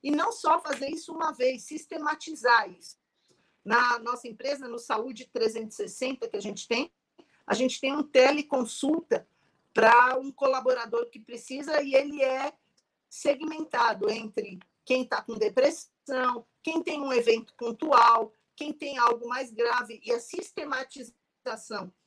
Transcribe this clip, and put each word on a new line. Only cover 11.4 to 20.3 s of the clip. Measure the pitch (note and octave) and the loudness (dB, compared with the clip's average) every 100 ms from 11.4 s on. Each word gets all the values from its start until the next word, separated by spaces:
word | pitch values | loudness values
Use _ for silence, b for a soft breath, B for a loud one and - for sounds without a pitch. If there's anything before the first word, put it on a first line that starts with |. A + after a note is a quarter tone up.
| - C4 D4 D4+ | -10 -10 -2 -2
e | C#4 | 4
ele | C4+ C#4+ D4 | 2 2 0
é | C4+ C4 C#4 - _ _ _ _ _ | 0 0 -4 -8 _ _ _ _ _
segmentado | - - C4+ D#4 D#4 D#4 B3+ A#3 G3+ - | -4 -2 0 -4 -8 -6 0 0 2 -2
entre | A3 A3 - G3 F#3 _ _ - | -2 -6 -8 -8 -14 _ _ 0
quem | B3+ | 0
tá | B3+ A3+ | 0 -6
com | - A3+ | -6 -2
depressão, | G#3 G3 C#4 E4+ - _ - B3+ B3 A#3+ - _ | 0 4 2 0 -14 _ -8 -2 -2 -2 -10 _
quem | - D#4+ | -4 -4
tem | E4+ D4+ | -4 -6
um | C#4 | 0
evento | B3 A#3 A3+ A3+ | 2 4 2 0
pontual, | - A#3 A3 D#4+ B3 A3+ A#3 A3 _ _ - | -8 -8 -4 4 6 8 6 2 _ _ -12
quem | D4+ | -10
tem | - C#4+ C4+ | -8 -8 2
algo | A#3 A#3 A#3 | 2 2 -4
mais | B3 C4 | -6 -6
grave, | A3 A#3 A#3+ A3 A3+ | -2 0 0 -4 -14
e | A3 | -4
a | A#3+ | -4
sistematização | - | -4